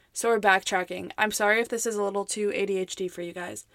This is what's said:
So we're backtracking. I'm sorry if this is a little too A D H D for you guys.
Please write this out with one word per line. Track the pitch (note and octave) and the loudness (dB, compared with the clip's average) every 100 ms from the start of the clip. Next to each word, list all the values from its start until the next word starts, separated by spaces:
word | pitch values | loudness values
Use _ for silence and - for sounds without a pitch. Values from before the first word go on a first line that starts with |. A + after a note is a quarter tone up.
| _ | _
So | - A#3 | -2 2
we're | A3+ | 4
backtracking. | G3+ F#3+ - F#3+ F3+ F3+ F3 - | 6 4 4 -2 -2 -6 -8 0
I'm | G#3+ | 0
sorry | - G#3 A3 | 2 4 4
if | A#3 | 2
this | A3+ A#3 | -2 -2
is | G#3 | -2
a | |
little | G3+ G3 G3 | 0 -2 -4
too | G#3 G#3 | -2 -2
A | G3 G3 | 0 0
D | F#3+ | 0
H | F#3 - | -2 -4
D | F3+ | -6
for | - | -6
you | F3 | -10
guys. | F3 F3+ G#3 - | -8 -10 -10 -16